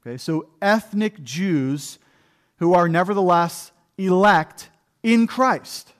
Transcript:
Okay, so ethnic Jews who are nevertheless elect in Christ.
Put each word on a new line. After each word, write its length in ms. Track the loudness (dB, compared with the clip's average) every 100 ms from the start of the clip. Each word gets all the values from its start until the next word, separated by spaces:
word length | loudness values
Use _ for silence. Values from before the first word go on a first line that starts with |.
Okay, 160 | -14 -12
so 320 | -6 -6 -6 _
ethnic 640 | 0 0 0 -4 -4 -6
Jews 760 | -12 -6 -2 0 -2 -6 -8 -20 _ _ _ _ _ _
who 180 | 2
are 140 | 4 4
nevertheless 840 | 0 0 0 2 2 0 -6 -20 _ _ -6
elect 720 | 0 4 4 4 0 -10 -20 _ _ _
in 240 | 0 2 2
Christ. 680 | 0 0 -2 -6 -18 -18 _